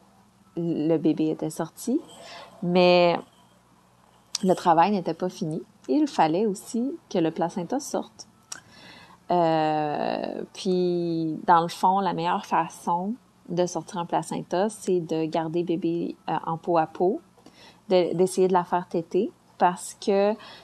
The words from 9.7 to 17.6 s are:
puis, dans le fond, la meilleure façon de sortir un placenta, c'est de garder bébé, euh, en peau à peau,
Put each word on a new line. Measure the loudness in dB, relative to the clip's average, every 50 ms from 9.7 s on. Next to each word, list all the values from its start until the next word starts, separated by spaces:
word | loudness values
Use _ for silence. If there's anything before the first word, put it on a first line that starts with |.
| 0 0 -2 -2 -2 -2 -2 -2 -2 -4 -6 -6 -8 -8 -10 -12 -14
puis, | -8 -4 -2 0 2 2 0 0 0 -2 -2 -2 -2 -2 -4 -4 -2 2
dans | 4 4 6
le | 4 2
fond, | -2 0 2 2 2 2
la | 0 0 -2
meilleure | -2 -2 -2 -2 -2 -4
façon | -2 0 0 0 -2 -6 -8 -4 -2 -2 -2 -2 -4 -6 -8 _ _ _ _ _ -6
de | -2 -2 -2
sortir | -2 -2 -6 -10 -8 -8 -8
un | -6
placenta, | -2 -2 -4 -4 -4 -8 -10 -6 -4 -2 0 0 -2
c'est | -2 -4 -2 0 0 0
de | 0 -2 -4 -4 -2
garder | -2 -2 -2 -4 -2 -2 -2 -2
bébé, | -2 -2 -2 -2 -2 -2 -2 -4 -6 -8 -10 _ -6
euh, | -6 -4 -4
en | -4 -6 -6
peau | -2 0 2
à | 2 2
peau, | 0 -2 0 0 0 0 -2 -6 _ _ _ _ -20 -20 -20